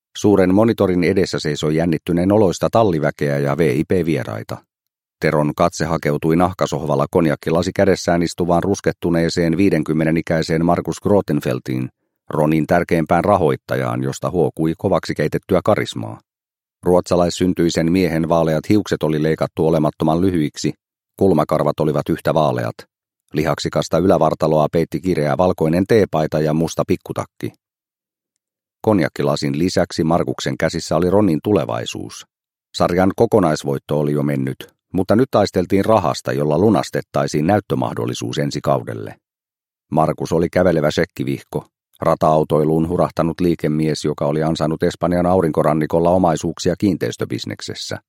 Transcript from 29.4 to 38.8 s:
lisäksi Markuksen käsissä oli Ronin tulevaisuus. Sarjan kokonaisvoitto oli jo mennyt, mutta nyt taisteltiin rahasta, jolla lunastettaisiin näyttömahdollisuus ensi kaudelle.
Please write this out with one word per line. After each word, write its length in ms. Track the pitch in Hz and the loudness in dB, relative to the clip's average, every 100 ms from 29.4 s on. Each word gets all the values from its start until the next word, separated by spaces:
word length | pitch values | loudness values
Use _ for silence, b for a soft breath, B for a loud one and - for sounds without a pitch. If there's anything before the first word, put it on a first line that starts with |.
| 73 69 | -2 -2
lisäksi 440 | 90 - 85 - | 0 0 -2 -2
Markuksen 540 | 80 85 76 - 73 65 | 0 0 0 -4 -6 -4
käsissä 380 | 80 82 - 80 | -4 -4 -2 0
oli 140 | 87 | 2
Ronin 300 | 98 101 76 | 2 2 0
tulevaisuus. 840 | 107 98 60 58 58 - 50 - - _ _ _ _ - | 0 0 0 -4 -6 -10 -12 -16 -20 _ _ _ _ 0
Sarjan 340 | 85 87 95 - | 2 4 2 2
kokonaisvoitto 840 | 117 110 85 76 71 69 - 73 | 2 4 2 0 -4 -6 -4 -2
oli 140 | 73 | -2
jo 100 | 73 | -2
mennyt, 340 | 71 69 65 65 - _ _ | -2 -2 -4 -8 -16 _ _
mutta 220 | 90 92 104 | -4 0 2
nyt 120 | 135 | 2
taisteltiin 540 | 113 98 95 87 98 92 | 2 0 0 0 0 2
rahasta, 480 | 110 80 62 - | 2 2 -4 -4
jolla 240 | 65 76 76 | -2 0 2
lunastettaisiin 880 | 107 85 - 71 - 71 71 76 78 | 2 2 0 -6 -6 -4 -2 -2 0
näyttömahdollisuus 880 | 104 - 67 58 55 60 60 60 65 | 0 0 -4 -4 -4 -6 -6 -6 -4
ensi 220 | 71 69 | -4 -4
kaudelle. 520 | 76 69 | -2 -2